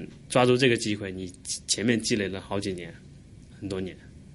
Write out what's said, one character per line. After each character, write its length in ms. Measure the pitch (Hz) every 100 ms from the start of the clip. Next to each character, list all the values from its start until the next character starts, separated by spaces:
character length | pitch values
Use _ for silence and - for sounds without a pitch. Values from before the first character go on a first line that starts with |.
| 80 - -
抓 180 | 127 127
住 120 | 123
这 100 | 131
个 80 | 117
机 180 | 110
会， 160 | 104 98
你 220 | 92 92 - - - -
前 200 | - 110
面 120 | 113
积 120 | -
累 140 | 113 95
了 140 | 95
好 180 | - 104
几 140 | 104
年、 200 | 87 85 - - - - - - -
很 120 | 98
多 100 | 95
年， 160 | 92 - - - -